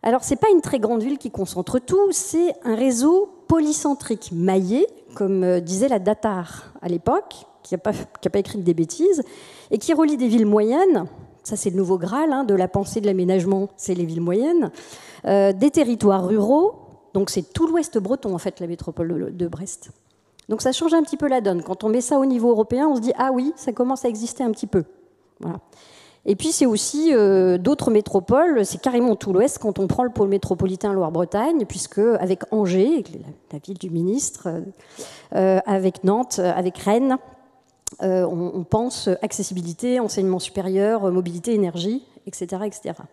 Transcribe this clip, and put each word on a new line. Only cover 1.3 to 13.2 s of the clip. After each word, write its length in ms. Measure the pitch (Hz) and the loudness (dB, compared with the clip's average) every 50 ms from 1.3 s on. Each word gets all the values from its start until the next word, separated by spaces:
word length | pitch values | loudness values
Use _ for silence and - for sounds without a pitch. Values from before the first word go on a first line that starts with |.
concentre 480 | - - 190 180 - 180 180 - - 254 | -6 -6 -6 -6 -4 -8 -6 -2 -2 -4
tout, 320 | 247 - 359 381 403 403 | -2 2 2 2 2 2
c'est 420 | 349 - - - - 320 349 349 - - - | 2 -2 -4 -2 0 0 0 0 -2 -4 -4
un 120 | 247 220 | -4 -2
réseau 520 | 220 254 269 247 226 254 302 349 381 403 392 - - - _ | 2 2 2 2 2 2 4 4 4 2 0 -6 -20 0 _
polycentrique, 800 | 320 330 302 302 302 - - 302 285 277 - - 233 208 - - | 2 2 2 0 -2 0 0 -2 -2 -2 -2 -6 -6 -6 -6 -8
maillé, 540 | 180 170 170 185 190 190 190 180 214 269 381 453 - - - - - | -4 0 0 2 2 2 2 2 0 0 0 0 -2 -10 -20 -20 -8
comme, 280 | - 208 190 196 190 185 | -4 -2 0 0 0 2
euh, 160 | 180 180 175 | 2 2 0
disait 280 | 170 165 185 190 233 277 | 0 -4 -2 0 0 0
la 100 | 262 208 | 0 0
Datar 760 | 180 196 214 - - 220 202 185 175 160 - - - - - - - | 0 0 -2 0 -2 -4 -4 -4 -8 -10 -14 -18 -20 -20 -20 -12 -6
à 40 | 175 | -6
l'époque, 600 | 175 170 - - 262 381 415 - - - - - _ _ _ | -6 -2 0 0 0 0 -2 -6 -16 -20 -20 -20 _ _ _
qui 100 | - - | -8 -8
a 60 | 175 | -4
pas, 120 | - 214 202 202 - - - - | -4 -4 -4 -4 -8 -14 -16 -6
qui 60 | - 185 | -6 -2
a 20 | |
pas 80 | - 202 | -2 -2
écrit 220 | 190 - - 214 | -2 -2 -6 -4
que 40 | 180 | 0
des 120 | 175 170 | 0 0
bêtises, 480 | 165 165 160 - - 311 392 381 311 262 - - - - - - - - - | 0 0 -4 -2 0 2 2 2 2 0 -6 -10 -20 -20 -20 -20 -20 -8 -4
et 80 | - 220 | -4 -4
qui 160 | - - 330 | 0 0 2
relie 200 | 294 320 302 302 | 2 4 2 2
des 120 | 254 254 240 | 0 0 2
villes 180 | 208 240 220 | 4 4 4
moyennes, 600 | 208 208 214 214 220 247 311 381 381 330 214 175 - - - - - - _ | 4 4 4 4 2 2 4 4 4 4 2 0 -4 -10 -18 -20 -20 -20 _
ça 140 | _ - 220 | _ -10 -10
c'est 160 | 208 - 202 | -4 -4 -2
le 40 | 175 | 0
nouveau 220 | 185 190 175 190 185 | 0 0 0 0 0
Graal, 340 | 170 175 202 277 311 320 | 0 -4 -2 0 0 0
hein, 120 | 277 262 277 | 0 0 0
de 100 | 226 202 | 2 2
la 140 | 185 185 180 | 2 2 0
pensée 340 | - 202 202 - - 226 | 0 -2 -4 -2 -4 -2
de 60 | 208 208 | 0 0
l'aménagement, 600 | 190 185 | 0 2